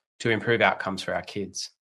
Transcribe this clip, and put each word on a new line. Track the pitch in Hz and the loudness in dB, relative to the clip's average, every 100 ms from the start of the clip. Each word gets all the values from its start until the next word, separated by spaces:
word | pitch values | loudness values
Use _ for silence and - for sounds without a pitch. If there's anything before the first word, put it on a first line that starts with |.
| _ _ | _ _
to | 117 | 0
improve | 110 - 117 | 0 2 4
outcomes | 101 - - 95 | 4 4 -2 -4
for | - | -4
our | 90 | -4
kids. | 87 - 95 - - - | -4 -8 -8 -8 -12 -14